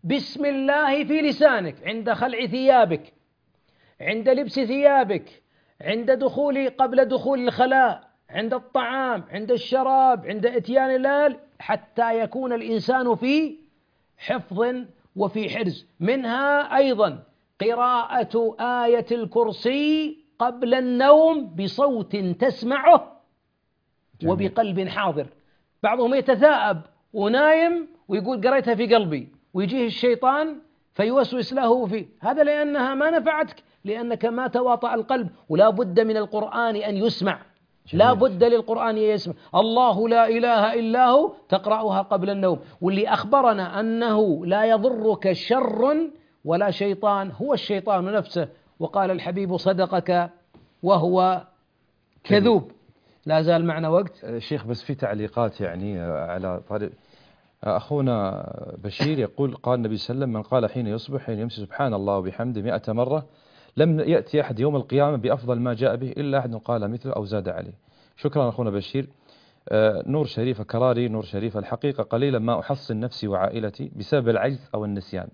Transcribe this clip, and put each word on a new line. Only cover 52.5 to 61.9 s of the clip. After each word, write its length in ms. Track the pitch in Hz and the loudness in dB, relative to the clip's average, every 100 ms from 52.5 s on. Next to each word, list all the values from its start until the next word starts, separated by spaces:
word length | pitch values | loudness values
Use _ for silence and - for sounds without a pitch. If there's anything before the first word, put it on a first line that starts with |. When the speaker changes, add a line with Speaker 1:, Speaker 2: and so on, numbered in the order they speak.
| 214 - - _ _ _ _ - | 4 2 -18 _ _ _ _ 0
Speaker 1:
لا 160 | 156 | 0
زال 220 | 160 170 | 4 2
معنا 240 | 170 156 160 | 2 -2 2
وقت. 360 | 170 196 - | 2 0 -8
Speaker 2:
آه، 140 | - 117 | -10 -10
شيخ، 280 | - 151 107 | -6 -8 -6
بس 160 | 120 | -8
في 120 | - | -6
تعليقات 640 | 139 113 104 107 - 117 - | -6 -4 -4 -6 -2 -2 -2
يعني، 400 | 98 87 101 95 | -8 -6 -8 -6
آه، 260 | 85 76 85 | -6 -6 -6
على 280 | 87 95 90 - | -6 -6 -8 -8
طريق، 220 | 104 101 - _ _ _ _ _ _ | -8 -8 -12 _ _ _ _ _ _
آه، 120 | 107 92 | -4 -4
أخونا 720 | - 147 131 117 98 98 - - - - | -2 -2 0 0 -2 -6 -12 -14 -14 -12
بشير 340 | 104 - 147 151 | -12 -4 -4 -2
يقول: 360 | 107 - 139 | -4 -2 -4
قال 200 | - - | -4 -2
النبي 220 | 127 113 107 | -2 -2 -6
صلى 180 | - | -6
الله 100 | 127 131 | -6 -4
عليه 60 | |
وسلم: 80 | 113 | -6
"من 0 | |
قال 280 | 107 131 110 | -2 0 0
حين 160 | 131 113 | -2 -6
يصبح، 340 | 110 - 139 | -6 -6 -10
حين 160 | - 107 | -6 -6
يمسي، 220 | 117 117 | -6 -10
سبحان 340 | 101 - 143 | -14 -4 -4